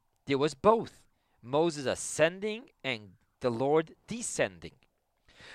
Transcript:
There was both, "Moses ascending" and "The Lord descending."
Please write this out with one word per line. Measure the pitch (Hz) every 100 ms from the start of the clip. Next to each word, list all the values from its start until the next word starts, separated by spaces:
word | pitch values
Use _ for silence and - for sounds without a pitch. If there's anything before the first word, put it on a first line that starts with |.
| _ _ -
There | 139
was | 151
both, | - 202 226 170 - _ _ _ _
"Moses | 117 143 170 147 127
ascending" | 92 - - 156 190 214 214 - _
and | 135 117 104 90 _ _
"The | 127
Lord | 117 135 156 160 - -
descending." | 226 - - 117 90 82 - _ _ _ _ _ _ -